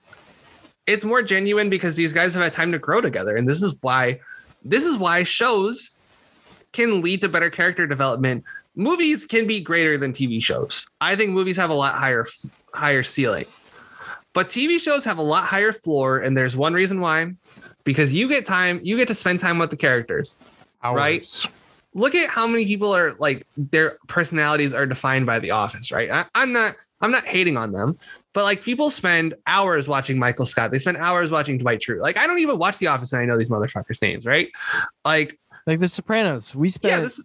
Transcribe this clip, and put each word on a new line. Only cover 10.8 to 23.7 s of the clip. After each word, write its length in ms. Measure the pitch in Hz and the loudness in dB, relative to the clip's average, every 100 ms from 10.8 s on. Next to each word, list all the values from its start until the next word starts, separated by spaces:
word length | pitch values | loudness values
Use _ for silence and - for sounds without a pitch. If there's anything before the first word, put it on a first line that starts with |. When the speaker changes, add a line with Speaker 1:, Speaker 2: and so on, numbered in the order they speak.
| - - | -8 -4
Speaker 1:
I 140 | 170 202 | -2 0
think 160 | 208 | 0
movies 260 | 185 185 180 | 0 0 0
have 120 | 170 | 0
a 40 | |
lot 220 | 147 139 - | 2 0 0
higher, 300 | 135 120 113 - - _ _ | 0 0 -2 -10 -16 _ _
higher 300 | - 147 135 | -4 0 0
ceiling, 420 | 127 - 123 85 - - _ - - - - - _ | 0 -2 0 -2 -6 -16 _ -20 -20 -20 -16 -16 _
but 160 | 180 180 | -4 -4
T 180 | 240 302 | -2 0
V 100 | 339 | 0
shows 260 | 320 285 226 | 0 -2 -2
have 120 | 165 | -2
a 40 | |
lot 220 | 151 170 175 | 0 0 0
higher 280 | 196 214 | 0 0
floor. 460 | 220 165 143 131 131 | -2 -2 0 2 0
And 180 | 131 131 | 0 0
there's 180 | 127 127 | 0 0
one 180 | 156 | 0
reason 260 | 175 190 190 | 2 0 0
why, 340 | 170 156 170 180 _ - - _ 143 | 0 0 -2 -8 _ -20 -20 _ -2
because 280 | 139 139 | 2 2
you 140 | 160 262 | 2 2
get 180 | 277 202 | 0 0
time, 340 | 185 180 180 | 0 0 0
you 140 | 180 233 | -2 0
get 100 | 233 | 0
to 80 | 214 | 0
spend 240 | 180 180 | 0 0
time 180 | 185 170 | 0 0
with 120 | 165 | 0
the 80 | 151 | 0
characters, 600 | 147 123 113 92 143 - - _ _ - | 2 2 0 -6 -6 -12 -20 _ _ -8
right? 380 | 123 131 147 165 | -4 0 0 -2
Speaker 2:
Hours. 260 | - - - - _ _ _ | -4 -6 -6 -10 _ _ _
Speaker 1:
Look 200 | 185 269 | -2 2
at 160 | 349 302 | 2 0
how 160 | 233 233 | 0 0
many 200 | 233 202 | 0 0
people 280 | 202 208 180 | 0 2 2
are, 200 | 160 - | 2 0
like, 300 | 147 131 - 147 | -2 -2 -6 -8
their 400 | 139 | 0